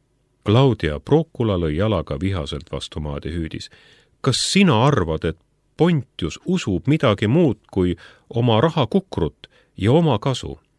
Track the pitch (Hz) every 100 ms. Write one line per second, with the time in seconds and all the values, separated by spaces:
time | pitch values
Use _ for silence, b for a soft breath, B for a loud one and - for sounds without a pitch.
0 | _ _ _ _ - 113 135 113 78 73
1 | - 151 160 - 113 90 80 76 107 95
2 | - 71 95 95 73 71 - 69 - 80
3 | 73 71 71 85 82 - - b b b
4 | b _ 135 - - 190 196 110 139 143
5 | 82 80 82 80 _ _ _ - 165 156
6 | - - 80 - - 180 - 90 - 156
7 | 127 98 104 151 160 101 - 98 90 80
8 | B B B 117 120 110 160 156 120 196
9 | - - 78 _ - b b - 101 156
10 | 160 107 139 123 - 67 _